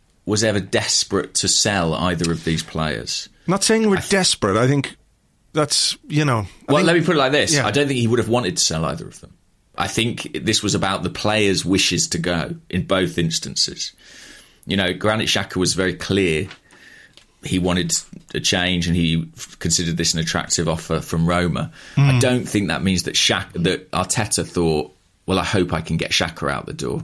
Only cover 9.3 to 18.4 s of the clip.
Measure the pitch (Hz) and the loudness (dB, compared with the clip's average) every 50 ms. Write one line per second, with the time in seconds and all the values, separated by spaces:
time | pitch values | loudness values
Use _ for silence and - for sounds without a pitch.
9.3 | - _ _ _ _ _ _ _ _ - 87 90 - 117 113 120 - - - - | -20 _ _ _ _ _ _ _ _ -6 -6 -4 -2 -2 -2 -2 -2 -6 -8 -10
10.3 | - - - 104 107 - - 101 - 95 98 95 95 - 90 87 - - - 104 | -8 -4 -2 0 0 0 0 0 0 0 0 0 -2 -2 -4 -6 -6 -4 -2 0
11.3 | 107 110 104 98 92 82 - 82 98 92 - - 90 80 - - - 82 82 87 | 2 2 2 2 2 0 0 2 2 2 2 2 0 0 -2 -2 -4 -4 -2 -2
12.3 | 87 82 69 - 170 - - - - 90 80 - 95 95 92 82 - 87 82 80 | -2 -2 -2 -4 -8 -10 -10 -6 -4 -4 -2 0 0 0 0 0 0 -2 -2 -2
13.3 | 82 - - - - - - - - - - - - _ - - - - - - | -2 -4 -6 -6 -4 -2 -4 -4 -4 -8 -10 -12 -12 _ -20 -20 -20 -20 -20 -20
14.3 | - - - - _ _ _ - 95 98 92 90 90 87 - 107 107 113 - - | -20 -20 -20 -20 _ _ _ -2 -2 0 0 0 0 0 0 0 0 0 0 0
15.3 | - 104 98 - - 92 90 82 - 87 92 92 82 - - - 98 101 95 87 | -2 -2 -2 -4 -2 0 0 0 0 0 0 0 -2 -2 -2 0 2 2 2 2
16.3 | 80 78 95 - - - _ _ - - - - - - - - _ - - _ | 2 0 -2 -6 -10 -16 _ _ -20 -20 -20 -20 -20 -20 -20 -20 _ -20 -20 _
17.3 | _ _ - - - 92 87 90 90 90 87 82 - - - - - - - - | _ _ -6 -2 0 0 2 2 2 0 0 0 -2 -4 -6 -8 -16 -20 -16 -10
18.3 | - - | -8 -4